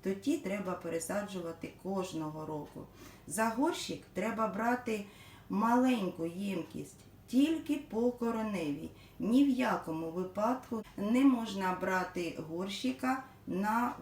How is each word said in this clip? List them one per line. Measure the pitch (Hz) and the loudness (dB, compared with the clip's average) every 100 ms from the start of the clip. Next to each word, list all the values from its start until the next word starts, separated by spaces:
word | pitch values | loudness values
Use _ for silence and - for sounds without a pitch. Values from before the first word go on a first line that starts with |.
то | 190 | -2
ті | 190 277 302 | -2 0 0
треба | 190 202 185 | 0 -4 -4
пересаджувати | 180 170 165 - 196 196 185 165 165 - - | -4 -4 -4 -2 -4 -4 -6 -8 -8 -12 -10
кожного | 185 196 180 160 156 151 151 | -4 -4 -2 -4 -6 -6 -6
року. | 151 - - - - - - - | -8 -8 -14 -16 -18 -20 -18 -8
За | - 226 | 0 0
горщик | 220 311 370 - 156 - | 2 0 0 -6 -8 -8
треба | - 214 214 220 | -4 -2 0 -2
брати | 190 233 247 - 214 202 - - - - | 0 0 0 -2 -4 -6 -16 -20 -20 -4
маленьку | 190 226 247 254 240 185 - 165 | 2 6 6 6 4 0 -2 -6
ємкість, | 175 202 185 151 - 143 - - - - | -4 -4 -4 -6 -10 -12 -16 -20 -20 2
тільки | 247 302 320 - 294 - | 4 4 2 0 -2 -2
по | 214 247 | 2 2
кореневій. | 240 233 226 214 190 151 147 165 - - - | 2 -2 0 -2 -2 -2 -4 -8 -14 -20 -4
Ні | 190 247 | 4 6
в | 285 | 6
якому | 254 240 190 - 160 165 | 4 2 0 -2 -4 -4
випадку | 170 185 202 220 254 - 226 - - | -4 -4 0 0 0 -4 -6 -6 -4
не | 202 247 | 2 6
можна | 277 240 220 196 185 180 | 6 6 -2 -2 -2 0
брати | 190 185 180 180 170 160 156 | 0 0 -2 -4 -6 -6 -6
горщика | 165 196 202 254 254 254 262 - - - | -6 -4 -2 -4 -2 -2 -2 -6 -16 -6
на | 180 214 226 247 - | -2 0 2 0 -4